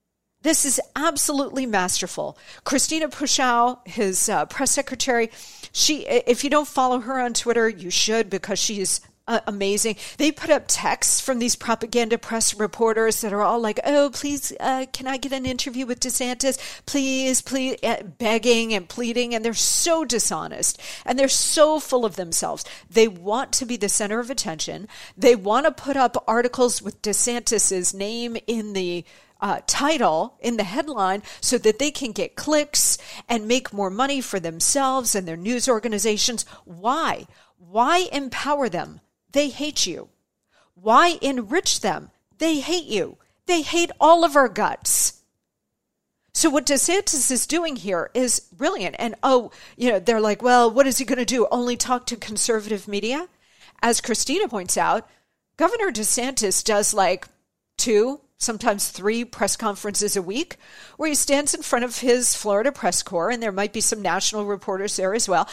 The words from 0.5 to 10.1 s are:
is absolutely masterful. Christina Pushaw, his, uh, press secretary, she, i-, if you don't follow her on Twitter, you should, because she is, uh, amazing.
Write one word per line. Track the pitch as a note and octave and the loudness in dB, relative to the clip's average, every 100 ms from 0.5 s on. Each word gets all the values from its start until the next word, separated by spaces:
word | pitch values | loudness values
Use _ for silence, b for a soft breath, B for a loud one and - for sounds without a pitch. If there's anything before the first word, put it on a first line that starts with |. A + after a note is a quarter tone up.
| D#4 | 2
is | C#4 - - - | 2 -2 -4 -2
absolutely | D#4+ D4+ - C#4+ C#4 C4+ B3+ | -2 0 -2 0 -2 -2 0
masterful. | G3+ F3+ - F#3 - D3+ - B B | 0 0 -2 -4 -6 -8 -8 B B
Christina | - C#4 - D#4+ D#4 | -2 0 0 -2 -4
Pushaw, | - D4 - B3+ A#3+ A#3+ B3 - | -4 -2 2 2 4 2 0 -10
his, | A3+ G3 F#3 - | -2 0 0 0
uh, | F3+ D#3 | 0 -2
press | - C4+ | -2 0
secretary, | - C4+ B3+ - A#3+ A3+ B B B B | 0 -2 -4 0 0 0 B B B B
she, | - - F3+ - | 0 0 0 0
i-, | - - | 0 2
if | A#3+ C#4+ | 0 2
you | |
don't | D4 D4 | 2 0
follow | - B3+ B3+ | 0 2 2
her | A3+ C4 | -2 -2
on | B3 | -2
Twitter, | A#3 A#3+ A#3 A3+ | -2 0 2 2
you | F#3+ F3+ | 0 -4
should, | - - A3+ G#3 | 0 2 0 0
because | F#3+ F#3+ F#3+ | -4 -4 -2
she | - G3+ | -2 -2
is, | F#3 - b _ - | -2 -4 b _ -4
uh, | A#3 - | -2 -2
amazing. | G3+ G3 G3+ A3 G#3 B | -2 0 0 0 -4 B